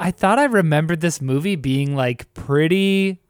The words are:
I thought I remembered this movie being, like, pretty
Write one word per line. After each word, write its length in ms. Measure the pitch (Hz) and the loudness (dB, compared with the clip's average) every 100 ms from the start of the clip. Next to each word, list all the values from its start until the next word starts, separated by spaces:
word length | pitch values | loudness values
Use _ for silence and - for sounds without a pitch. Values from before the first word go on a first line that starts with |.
I 100 | 175 | -4
thought 280 | - 190 233 | 0 2 4
I 60 | |
remembered 560 | 285 220 170 151 160 170 | 2 0 0 0 0 -2
this 200 | 170 - | -2 -4
movie 340 | 131 135 175 190 | -2 -2 -2 -4
being, 380 | 131 135 139 | -2 -2 -2
like, 380 | 139 127 123 - | -2 -2 -4 -10
pretty 880 | - - 143 156 190 196 196 190 185 _ | -14 -2 2 2 2 2 2 0 -4 _